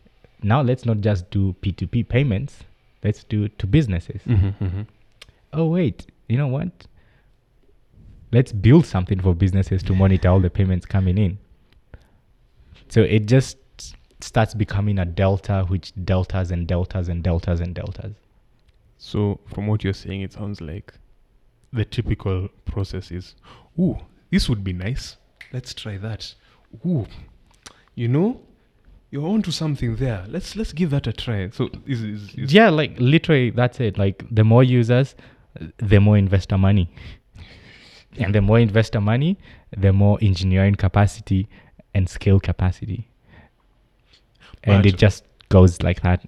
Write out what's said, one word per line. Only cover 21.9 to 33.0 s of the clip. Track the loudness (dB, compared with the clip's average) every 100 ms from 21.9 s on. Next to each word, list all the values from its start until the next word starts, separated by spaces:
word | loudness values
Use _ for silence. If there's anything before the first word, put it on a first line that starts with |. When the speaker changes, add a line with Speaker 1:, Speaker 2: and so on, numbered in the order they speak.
| -6 -4 -4 -4 -4 -6 -12
Speaker 2:
process | -12 -8 -8 -10 -12
is, | -14 -14 _ -20 -20 _ -4
Ooh, | -4 -4 -10 _ _
this | -2 -2
would | -4
be | -6
nice. | -8 -6 -8 -10 -16 _ -20 -16
Let's | -14 -14
try | -14 -12 -12
that. | -10 -12 -14 -20 _ _ _ -12 -6
Ooh, | -4 -6 -12 -20 _ _ _ -20 -20 _
you | -6 -2
know, | 0 0 -4 _ _ _ _ _ -20 _
you're | -8 -4
onto | -2 -2
something | -4 -4 -4 -4 -4
there. | -4 -6 -8
Let's, | -10 -10
let's | -8 -8
give | -4 -2
that | -2 -4
a |
try. | -8 -6 -6 -6
So, | -6 -8 -8 -10
is, | -8
is, | -8 -10 -14 -10
is | 2
Speaker 1:
Yeah, | 4 6
like, | 4 -2 0